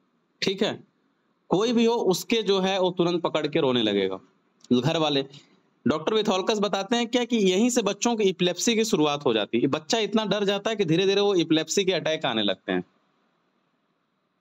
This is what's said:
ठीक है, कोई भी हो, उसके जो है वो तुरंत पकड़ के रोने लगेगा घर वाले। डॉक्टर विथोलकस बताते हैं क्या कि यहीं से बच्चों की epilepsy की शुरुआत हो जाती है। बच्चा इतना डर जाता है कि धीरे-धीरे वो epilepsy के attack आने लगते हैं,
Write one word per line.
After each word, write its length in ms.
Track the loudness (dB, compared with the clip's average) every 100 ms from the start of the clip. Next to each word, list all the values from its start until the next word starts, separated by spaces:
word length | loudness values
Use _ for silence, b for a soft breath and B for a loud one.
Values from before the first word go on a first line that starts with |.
| _ _ _ _
ठीक 200 | -6 -2
है, 160 | -2 -4 -12 _ _ _ _ _ -4
कोई 220 | 0 2
भी 120 | 2
हो, 100 | 2
उसके 480 | 2 0 -2 0 -2
जो 160 | 0 0
है 180 | 0 0
वो 100 | 0
तुरंत 320 | 0 0 0
पकड़ 240 | -2 -2 -2
के 140 | 0
रोने 220 | 2 2
लगेगा 380 | 2 0 0 -4 -14 _ _ _ -2
घर 240 | 0 2 0
वाले। 280 | 0 -2 -4 B B B B _ -4
डॉक्टर 280 | -2 0
विथोलकस 440 | -2 0 0 0 -2
बताते 380 | -2 -2 -2 -2
हैं 100 | 0
क्या 180 | -2
कि 120 | 0 0
यहीं 320 | 2 4 2
से 120 | 2
बच्चों 320 | -2 -2 -2 0
की 80 |
epilepsy 500 | 0 0 -2 0 0
की 100 | 0
शुरुआत 400 | 0 0 0 0 0
हो 60 |
जाती 260 | 0 0 0
है। 60 | 0
बच्चा 320 | -2 -2 -2
इतना 260 | 0 0
डर 200 | 0 0
जाता 260 | 0 -2 -2
है 60 | -2
कि 80 |
धीरे-धीरे 360 | 0 2 2 2
वो 140 | 2
epilepsy 500 | 2 2 0 0 0
के 80 | 0
attack 340 | 0 -2 -2 -2
आने 160 | -2
लगते 300 | -2 -2 -4
हैं, 120 | -4 -4 _ _ _ _ _ _ _ _ _ _ _ _ _ _ _